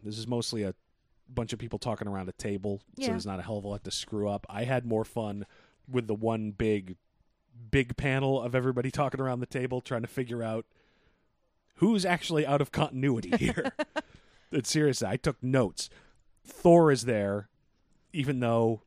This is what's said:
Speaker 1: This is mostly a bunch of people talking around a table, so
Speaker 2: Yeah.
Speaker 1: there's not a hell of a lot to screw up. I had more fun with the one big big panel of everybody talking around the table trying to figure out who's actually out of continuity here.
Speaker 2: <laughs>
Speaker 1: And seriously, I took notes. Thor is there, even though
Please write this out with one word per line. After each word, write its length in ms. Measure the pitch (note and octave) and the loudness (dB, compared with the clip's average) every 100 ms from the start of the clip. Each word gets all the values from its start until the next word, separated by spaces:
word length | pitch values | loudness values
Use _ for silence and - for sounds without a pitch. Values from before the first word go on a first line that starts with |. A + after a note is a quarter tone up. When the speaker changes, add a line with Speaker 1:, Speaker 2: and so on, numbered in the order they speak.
Speaker 1:
This 140 | G#2 G#2+ | -10 -8
is 100 | A2 | -4
mostly 360 | A#2+ A2+ A2+ | -4 -2 -2
a 120 | G2 - _ _ _ _ - | -4 -6 _ _ _ _ -10
bunch 260 | B2 A#2 | -6 -6
of 60 | G#2+ | -6
people 200 | A2+ G#2 | -8 -6
talking 280 | B2 G#2+ G#2 | -4 -4 -4
around 200 | G2 F#2 | -4 -6
a 40 | |
table, 480 | - G#2+ G2+ G#2 G2 - - | -6 -6 -4 -4 -6 -8 -6
so 60 | |
Speaker 2:
Yeah. 40 | C4 | -4
Speaker 1:
there's 160 | - G#2 | -2 -4
not 140 | F#2 | -6
a 40 | |
hell 140 | F2+ G#2 | -6 -6
of 60 | |
a 40 | G2+ | -6
lot 140 | G#2 F#2+ | -8 -8
to 60 | |
screw 380 | - - G#2+ G#2 | -8 -6 -4 -2
up. 160 | G2+ - | -4 -6
I 160 | G2+ A#2+ | -6 -2
had 200 | B2+ A#2+ | -2 0
more 200 | A2 A2 | -2 -2
fun 400 | - G#2+ G2+ G2+ - _ _ - | -4 -6 -6 -10 -16 _ _ -6
with 180 | B2+ A2 | -4 -2
the 80 | G#2+ | -2
one 360 | A2+ A2+ G#2+ | -2 -2 -4
big 460 | G2+ A2 G#2 F#2 F#2 _ _ _ _ _ A#2+ A2+ | -2 0 0 -2 -14 _ _ _ _ _ -20 0
big 260 | C#3 B2 - | 2 2 0
panel 440 | D3 C3+ C#3 C3+ | 0 2 2 0
of 140 | A#2+ C3 | 0 0
everybody 360 | B2+ B2+ B2+ | 2 0 0
talking 280 | C3+ C#3 - | 0 -2 0
around 180 | C3 B2 | -2 -2
the 60 | B2 | -4
table 360 | C3 B2+ B2+ | -4 -4 -4
trying 200 | - B2 | -4 -4
to 40 | A2+ | -4
figure 340 | - B2 A#2 | -4 -4 -4
out 220 | A2+ A2 - _ _ _ _ _ _ _ _ _ _ - | -4 -4 -6 _ _ _ _ _ _ _ _ _ _ 2
who's 300 | G3 G#3+ F3+ | 4 4 2
actually 400 | F3+ - D#3 C#3 | 0 0 0 2
out 160 | C#3+ | 2
of 100 | C#3+ | 2
continuity 600 | - D3+ C3+ C#3 A2+ - A#3 | 0 0 2 2 2 0 0
here. 340 | - A#3 C4 - | 2 0 -4 -4
Speaker 2:
<laughs> 40 | D4+ D4 - - _ _ _ | -4 -6 -8 -14 _ _ _
Speaker 1:
And 160 | D3+ A2 | -2 0
seriously, 400 | D#3 D3 B2+ G2+ | 4 4 2 -2
I 120 | A2 | -2
took 260 | D#3 - | -2 -2
notes. 460 | B2+ C3 G#2 - - - - _ _ _ - | 0 2 2 -2 -12 -14 -20 _ _ _ -20
Thor 440 | - F3+ E3+ D#3+ | 2 8 10 8
is 140 | C3 | 4
there, 460 | A#2 A2 G2+ G#2 G2+ _ _ _ _ _ _ | 2 0 0 -2 -4 _ _ _ _ _ _
even 260 | E3 C3+ C3 | -4 -2 0
though 420 | A#2+ A#2 A2+ A2 | 2 4 2 0